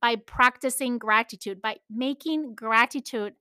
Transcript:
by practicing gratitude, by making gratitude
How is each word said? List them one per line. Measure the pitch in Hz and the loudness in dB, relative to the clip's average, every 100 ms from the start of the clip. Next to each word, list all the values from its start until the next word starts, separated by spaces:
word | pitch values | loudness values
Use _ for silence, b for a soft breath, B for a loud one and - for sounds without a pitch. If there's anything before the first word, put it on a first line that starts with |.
by | 240 226 | 0 0
practicing | - - 247 - 262 - 254 240 | -2 4 4 4 -4 -2 -4 -2
gratitude, | 214 214 233 202 202 190 | 2 2 2 -6 -10 -6
by | 220 214 - | -6 -8 -10
making | 220 262 277 320 311 285 | -6 -4 -4 -4 -4 -4
gratitude | 214 220 226 233 277 - 226 208 - | -8 2 4 4 0 -6 -6 -6 -6